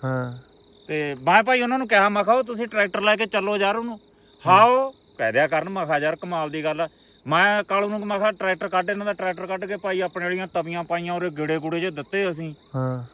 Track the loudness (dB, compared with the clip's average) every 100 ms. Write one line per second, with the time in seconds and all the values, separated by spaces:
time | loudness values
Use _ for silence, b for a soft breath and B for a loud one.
0 | -4 -4 -6 -10 -18 _ _ _ -8 -4
1 | -4 -2 4 4 4 2 0 -2 2 4
2 | 4 2 2 2 0 -4 -4 -2 -2 0
3 | 2 2 0 -2 0 0 0 0 -4 -10
4 | _ b b b 6 8 8 6 0 -6
5 | _ -4 0 2 2 0 -2 -4 -2 0
6 | 0 -4 -4 -4 -4 -4 -4 -4 -4 b
7 | b b 0 4 4 2 0 0 0 -4
8 | -4 -2 0 0 -2 -2 -2 -2 -2 -2
9 | -4 -4 -4 -4 -6 -6 -6 -6 -4 -2
10 | -2 -4 -4 -4 -4 -4 -4 -6 -4 -6
11 | -4 -4 -4 -4 -2 -2 -2 -4 -4 -6
12 | -6 -2 -2 -4 -8 -12 _ -4 -4 -4
13 | -10